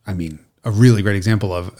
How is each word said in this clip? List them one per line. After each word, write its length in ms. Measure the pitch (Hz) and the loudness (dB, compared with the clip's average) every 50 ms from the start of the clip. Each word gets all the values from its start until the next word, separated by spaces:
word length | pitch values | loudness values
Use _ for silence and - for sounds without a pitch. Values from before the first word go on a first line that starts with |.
| _ | _
I 80 | - 98 | -10 -8
mean, 260 | 87 85 80 76 76 - _ _ _ _ | -8 -8 -8 -10 -14 -20 _ _ _ _
a 80 | 117 | -4
really 300 | 104 104 120 127 117 104 | 2 4 6 6 6 4
great 140 | 95 104 101 | 2 0 -2
example 380 | 98 90 110 110 104 107 95 90 | -2 0 0 -2 0 -2 -4 -4
of 200 | 87 90 92 - | -6 -8 -8 -12